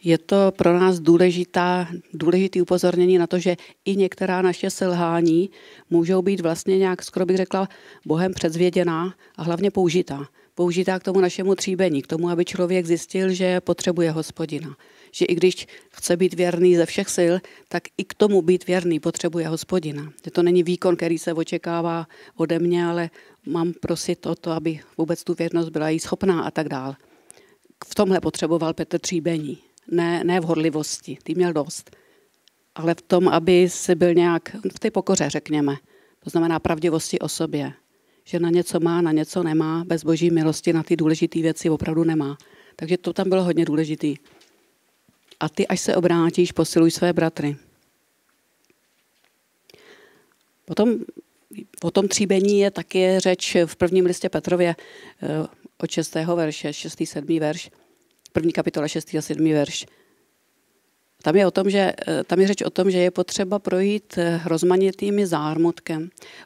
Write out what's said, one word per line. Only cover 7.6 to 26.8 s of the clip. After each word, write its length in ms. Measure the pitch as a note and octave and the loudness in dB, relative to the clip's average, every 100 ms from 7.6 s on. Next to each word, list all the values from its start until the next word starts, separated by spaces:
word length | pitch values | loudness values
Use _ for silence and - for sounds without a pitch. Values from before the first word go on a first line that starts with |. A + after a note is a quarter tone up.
| F#3+ - - - - | -4 -8 -20 -10 -2
Bohem 280 | D#3+ F#3 | 0 0
předzvěděná 800 | F#3 E3+ E3 F3+ F3+ F3 D#3+ F3+ - _ - | -2 -2 0 2 2 0 -2 -4 -8 _ -8
a 80 | |
hlavně 280 | E3+ E3+ G3 | -4 -2 0
použitá. 560 | F#3+ F3 F3 E3+ C#3 C#3 _ _ - | 0 2 0 -2 -8 -14 _ _ -4
Použitá 440 | F3 F3 F#3 F#3 | -2 0 -2 -2
k 40 | |
tomu 180 | G3 F#3+ | 0 0
našemu 340 | F#3 - F#3+ F#3 | 0 0 -2 0
tříbení, 460 | G3 F#3 F#3 C#3 | -2 0 0 0
k 60 | - | -2
tomu, 220 | E3 F3 | -4 -2
aby 160 | F3 F3+ | -2 -2
člověk 400 | F3+ F3 F#3 E3 | -2 -2 0 0
zjistil, 440 | E3 - F#3+ F#3+ | -2 -2 -2 -2
že 320 | F3+ F#3 F3+ | 0 0 0
potřebuje 500 | - F3 F#3+ E3+ E3 | -2 -2 -2 0 0
Hospodina. 640 | D#3+ - - D#3+ D3+ D#3+ C#3+ _ _ _ | -2 -6 -8 -8 -8 -10 -16 _ _ _
Že 140 | - F3 | -2 0
i 100 | - | 2
když 320 | F#3 - - - _ | 2 0 -8 -20 _
chce 280 | - - F3 | -8 -2 0
být 160 | F#3 | 0
věrný 420 | F3 F3 E3+ F3+ F3 | 0 0 4 4 6
ze 100 | E3+ | 2
všech 240 | - G3 - | -2 -2 0
sil, 160 | E3+ F3+ - - - | 2 0 -4 -20 -10
tak 160 | E3+ - - | -8 -8 -10
i 80 | F#3+ | -8
k 80 | |
tomu 280 | - G#3 G3 | 0 4 4
být 260 | E3 F#3 - | 4 2 0
věrný 320 | F3+ F3 D#3 | 0 0 -2
potřebuje 480 | E3 - E3+ E3+ D#3+ | -2 -4 -4 -4 -4
Hospodina. 640 | D#3+ - F#3 D#3 C#3+ D3+ - D#3 | -6 -4 -4 -4 -8 -12 -14 -6
Že 60 | |
to 120 | F3 | 0
není 200 | F3 F3+ | 4 4
výkon, 320 | E3+ F3 F#3 F3 | 2 0 0 0
který 220 | E3+ E3 | 0 -2
se 160 | F3 | -4
očekává 760 | D#3+ D#3+ E3+ F3 E3+ E3+ E3 D#3+ - - - | -4 -4 -6 -4 -4 -4 -4 -8 -16 -14 -6
ode 240 | D#3+ E3 | -2 0
mě, 260 | E3+ F3 E3+ | 0 0 0
ale 240 | E3+ E3 - - _ - | -2 -6 -10 -20 _ -6
mám 280 | E3+ E3+ | -4 -2
prosit 520 | E3 - E3 - F3 - | -4 -6 -4 -4 -6 -6
o 100 | E3+ | -6
to, 160 | E3+ | -6
aby 280 | D#3+ D#3+ D#3 - - | -4 -4 -6 -8 -6
vůbec 260 | D#3+ E3 | -4 -4
tu 100 | - | -4
věrnost 360 | E3+ E3+ E3+ E3 | -4 -2 -2 -2
byla 200 | D#3 D#3 | -2 -2
jí 100 | D#3+ | -2
schopná 420 | - F3+ G3 E3 | -4 -2 0 0
a 100 | A#2 | -2
tak 180 | - D3 | -4 -4
dál. 260 | C#3 | -6